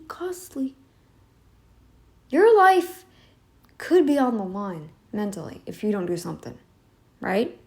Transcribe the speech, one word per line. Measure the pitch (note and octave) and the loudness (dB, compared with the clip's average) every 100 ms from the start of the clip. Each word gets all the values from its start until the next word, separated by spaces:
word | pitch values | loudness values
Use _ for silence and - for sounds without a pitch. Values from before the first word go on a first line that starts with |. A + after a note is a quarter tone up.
| - | -10
costly. | - F4+ F4+ - C#4 C4+ - _ _ _ _ _ _ _ _ _ _ _ _ _ _ _ | -12 -10 -10 -12 -8 -8 -8 _ _ _ _ _ _ _ _ _ _ _ _ _ _ _
Your | C#4+ A4 G#4+ | 4 6 8
life | F#4 F#4+ E4+ - - _ _ _ _ _ _ - | 6 6 0 -8 -20 _ _ _ _ _ _ -18
could | - F#4 D4 | 0 2 4
be | C#4+ | 2
on | B3+ A3+ | 0 -2
the | |
line | F#3+ F#3+ G3+ E3 D3+ - _ | -6 -8 -8 -10 -14 -20 _
mentally | G#3 G#3 F#3+ D#3 - - | -6 -6 -6 -12 -14 -16
if | - | -8
you | G#3+ | -4
don't | G3+ F3 | -2 -4
do | F3 | -6
something, | E3+ D#3 - C3 _ _ _ _ _ _ | -6 -12 -14 -18 _ _ _ _ _ _
right? | - F#3+ D4 - | -4 -2 -2 -6